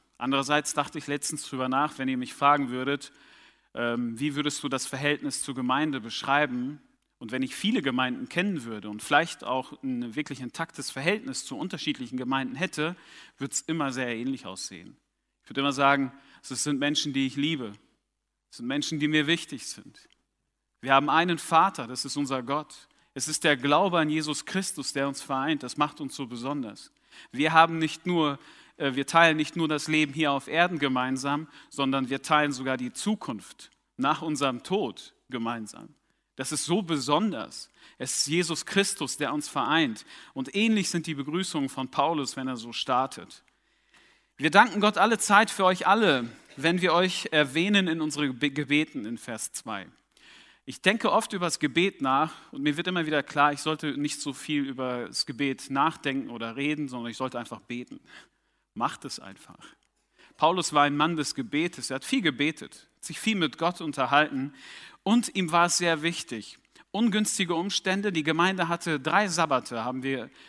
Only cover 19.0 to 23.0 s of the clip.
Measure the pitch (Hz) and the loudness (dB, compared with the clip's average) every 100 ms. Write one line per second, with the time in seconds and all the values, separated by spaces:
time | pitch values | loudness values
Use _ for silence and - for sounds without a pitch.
19 | 151 156 147 170 - 131 - - 98 - | 2 2 2 0 -2 -12 -12 -14 -16 -20
20 | _ _ _ _ _ _ _ _ 127 135 | _ _ _ _ _ _ _ _ 4 4
21 | 143 151 175 165 - 165 185 185 117 123 | 6 4 2 0 2 4 4 2 -8 -8
22 | 139 147 139 131 120 143 151 - - _ | -6 -4 -2 -2 -2 -4 -4 -14 -20 _